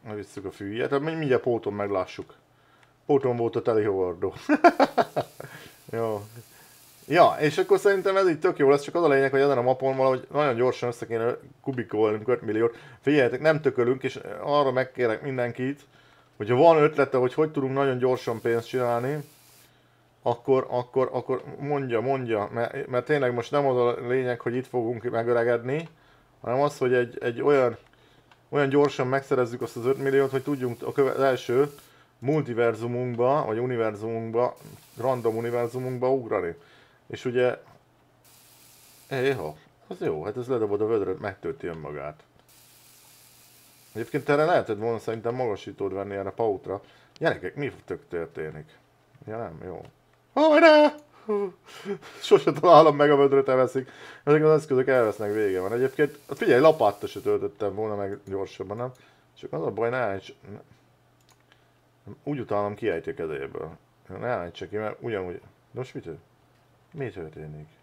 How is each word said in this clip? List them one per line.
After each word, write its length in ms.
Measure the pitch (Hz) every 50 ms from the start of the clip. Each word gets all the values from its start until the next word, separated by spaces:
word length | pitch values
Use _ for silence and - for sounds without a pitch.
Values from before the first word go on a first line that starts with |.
| _
Na, 60 | 120 107
visszük 320 | 104 98 - - 104 95
a 60 | 95
fűjét. 380 | - - 101 98 104 113 131 131
Hát 100 | 139 139
mindjárt 420 | 143 160 160 165 156 139 127 117
póton 320 | - 127 120 110 - 107 101
meglássuk. 600 | 104 101 101 101 95 92 - - - 92 - - _ _ _ _ _ _ _ _ _ _ _ _ _ _
Póton 320 | - 147 139 135 127 120
volt 180 | 120 117 117 -
a 60 | 120
teli 220 | - 127 113 110 104
hordó. 500 | 107 98 95 92 90 87 87 101 95 - - - - 302 - - 349 - - 269 - - - - -
<laughs> 800 | - - - - - - - - - - - - - _ _ -
Jó. 300 | - 113 117 110 107 101 107 110 113 120 - - - - - - - - - - - - - -
Ja, 260 | 143 - 160 113 - -
és 180 | 151 151 147
akkor 220 | - 185 185 202 185
szerintem 380 | - 202 196 190 180 202 190
ez 120 | 190 196 185
így 100 | 160 151
tök 180 | - 180 165
jó 120 | - 147 135
lesz, 120 | 143 143
csak 140 | 143 - -
az 80 | 175 170
a 40 |
lényeg, 240 | 151 139 135 139 135
hogy 80 | 135 135
ezen 180 | 139 143 139
a 40 | 123
mapon 340 | 120 127 131 127 135 135 131
valahogy 320 | 131 131 131 131 127 - -
nagyon 240 | - 143 151 143 120
gyorsan 340 | 113 123 127 120 - - 120
össze 160 | 117 - 117
kéne 300 | - 117 113 113 120 - - - - - _
kubikolni 580 | - 139 135 123 110 98 - 107 110 107 107 107 107
öt 160 | 123 123 120
milliót. 360 | - 110 107 107 113 117 - - - - - -
Figyeljetek, 400 | _ 135 147 151 127 117 120 127
nem 200 | 143 160 160 151
tökölünk, 420 | 151 139 127 127 120 120 123 127 -
és 160 | 127 - 123 - - 101 -
arra 300 | 92 147 143 147 143 135
megkérek 500 | 123 127 131 127 - - 123 113 110 -
mindenkit, 600 | - 143 131 127 120 120 117 - 127 131 139 143 - _ _ - _ _ _ _ _ _ _
hogyha 180 | _ 107 101 120
van 280 | 127 151 170 165 156 147
ötlete, 340 | 151 156 - 135 - -
hogy 160 | 127 127 123 -
hogy 180 | - 156 156
tudunk 220 | 156 151 135 131 135
nagyon 240 | 139 139 135 127
gyorsan 440 | 127 123 127 127 120 - - 117 110
pénzt 260 | - 120 117 117 117
csinálni, 560 | - - 131 123 120 120 117 120 131 147 151 139 - - _ _ _ _ _ _ _ _ _ _ _ _ _ _ _ _ _
akkor, 460 | _ 120 117 - - - 135 131 - -
akkor, 400 | - 123 120 - - 131 131 117
akkor 320 | - 127 117 - 131 - - 147 - -
mondja, 420 | 139 143 147 143 135 127 117 113
mondja, 480 | 117 131 135 131 127 117 113 104 101 - -
mert, 340 | 120 117 - - 135 139
mert 180 | - 123 123 120
tényleg 280 | - 151 147 135 123 123
most 180 | 120 113 -
nem 140 | 147 147 143
az 120 | 139 127
a 300 | 123 120 120 120 - 127
lényeg, 320 | 120 123 131 131 123 120 117
hogy 160 | - 123 117
itt 120 | 127 127
fogunk 420 | - - 127 113 113 123 113 - -
megöregedni, 760 | - 117 117 117 120 120 117 120 120 117 113 127 135 156 170 160 _ _ _ _ _ _ _ _ _ _
hanem 200 | - - 120 131
az, 160 | 143 147 143
hogy 160 | - 131 123 123
egy, 240 | 127 123 120 - -
egy 200 | - 120 117 -
olyan, 360 | 131 139 147 139 127 120 110 - _ _ _ _ _ _ _ _ _ _ _ _ _ _
olyan 200 | - 143 143 135
gyorsan 380 | 135 147 147 139 139 - 135
megszerezzük 540 | 127 131 139 135 - 143 127 123 117 120 120
azt 160 | 123 117 -
az 80 | 120 113
öt 180 | 127 139 135 135
milliót, 280 | 139 135 139 139 135
hogy 120 | 131 135 127
tudjunk 400 | 147 147 135 127 123 120 - -
a 80 | -
köve-, 200 | 117 - 139 131
az 80 | - -
első 520 | 135 135 127 120 - - 117 127 143 147 151 - - _ _ _ _ _ _ _
multiverzumunkba, 1200 | 117 123 151 156 135 117 120 110 120 117 110 107 113 120 120 120 127 127 120 117 120 127 139 156 -
vagy 120 | - 107
univerzumunkba, 1000 | 113 123 127 127 117 113 110 104 101 107 113 113 113 113 113 110 117 123 123 - - - 104 101 - - - -
random 400 | - 120 131 131 123 113 117 110
univerzumunkba 720 | 113 117 117 120 120 120 117 120 127 127 127 131 123 123 127
ugrani. 440 | 135 135 120 110 113 101 90 85 85 - - - - - _ _ _ _ _
És 180 | _ - - -
ugye, 360 | 131 120 127 123 123 - - - - - _ _ _ _ _ _ _ _ _ _ _ _ _ _ _ _ _ - - - - - - - - - _
éha, 440 | 139 135 127 139 135 113 80 76 156 - _ _ _ _ _
az 100 | _ 185 180
jó, 240 | 185 135 82 76 80
hát 140 | 101 107
ez 100 | 123 120
ledobod 340 | 123 135 117 110 104 101 101
a 60 | 110
vödröt, 320 | 107 117 107 95 90 92 -
megtölti 480 | 107 101 95 - - 85 80 - -
önmagát. 560 | 90 82 80 76 71 73 73 69 73 78 _ - _ _ _ _ _ - _ _ - _ - _ - - - _ - - - - - _ - - _ _ - _ _ _ _ _ _ _
Egyébként 360 | 110 117 - - 147 117 -
erre 160 | 143 143 151
lehetett 320 | 165 180 139 98 - 107
volna 220 | 101 107 117 117 107
szerintem 360 | - - 113 113 104 117 120
magasítót 560 | 127 127 117 101 95 - - 98 - 101 98
venni 240 | 95 98 98 101 98
erre 140 | 98 98 98
a 20 |
pautra. 500 | - - 117 110 101 92 - 92 95 95 - _ _ _ _ _ _
Gyerekek, 380 | - 151 165 127 - - 92 -
mi 160 | 143 143 123 - - _
tök 220 | - 95 82 -
történik? 720 | _ - 85 82 78 _ - 80 78 76 76 76 _ _ _ _ _ _ _ _ _ _ _ -
Ja 100 | 104 107
nem, 240 | 113 117 90 82 - -
jó. 160 | 92 87 - - - _ _ _ _ _ _ _ _ _
Hajrá! 600 | 269 302 320 302 294 339 320 302 302 302 285 294 - - _ _ - -
Hú, 260 | 214 208 202 202 185 175 _ _ - - - - 196 202 - - - - -
sose 300 | - - 220 175 - 175
találom 440 | 151 - - 180 170 147 160 156 147
meg 160 | 143 147 147
a 40 | 147
vödröt, 340 | 139 139 139 139 139 135 135
elveszik. 400 | 131 127 131 123 - 135 127 - - - - - - - _
Ezek 200 | 143 147 156 156
az 160 | 156 156 151
eszközök 280 | 151 - 135 127 131
elvesznek, 460 | 135 135 127 117 107 98 - 107 104 104
vége 260 | 107 107 98 92 92
van. 140 | 92 98 113
Egyébként, 460 | 120 131 131 - - 151 143 - - _
figyelj, 340 | - 143 - 240 202 131 120
lapátta 460 | 147 160 156 156 113 104 101 - -
se 120 | 98 - 101
töltöttem 560 | 95 101 104 101 98 101 101 _ 107 101 95
volna 200 | 101 110 110 104
meg 240 | 101 101 98 101 98 _
gyorsabban, 520 | 101 98 98 98 90 - - 95 92 104
nem? 140 | 113 120 131 131 _ - _ _ _ _ _ _
Csak 200 | - - - -
az 80 | 151
a 100 | 165 135
baj, 180 | 104 104 117 117
ne 80 | 123
állíts, 360 | 131 123 104 98 98 - - - _ _ 98
ne. 80 | 101 - - _ _ _ _ _ _ _ _ _ _ _ _ _ _ _ _ _ _ _ _ _ _ _ _ _ _ _ _ 104 104 _ _
Úgy 160 | 143 147 135
utálom, 360 | 110 - 107 101 104 104 104
kiejti 340 | 101 117 107 87 82 - -
a 40 | 80
kezéből. 640 | - 85 78 76 67 67 - - - - 80 - - _ _ _ _ _ - 92 104
Ne 80 | 110
állítsa 400 | 120 123 101 87 85 85 - 98
ki, 100 | 80 101
mert 200 | 107 107 107 - -
ugyanúgy. 420 | - 120 110 98 92 90 87 - - - _ _ _ _
De 80 | _ 120
most 140 | 127 - -
mit 100 | 131 -
tört? 160 | 87 78 - _ _ _ _ _ _ _ _ _ _ _ _ _ _
Mi 180 | _ 160 135 113
történik? 580 | 98 95 82 78 78 80 78 76 76 76 76 - _ _